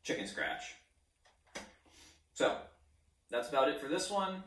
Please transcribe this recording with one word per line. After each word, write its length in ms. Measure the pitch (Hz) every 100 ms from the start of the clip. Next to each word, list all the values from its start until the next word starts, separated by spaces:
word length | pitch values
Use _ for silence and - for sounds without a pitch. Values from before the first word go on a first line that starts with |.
chicken 240 | - - 98
scratch. 480 | - 71 - - - _ _ _ _ _ _ _ - - - - - - - _
So, 240 | - - - - - _ _ _ _ _
that's 200 | 120 -
about 200 | 139 131
it 100 | -
for 80 | 139
this 220 | 175 -
one. 340 | 202 190 185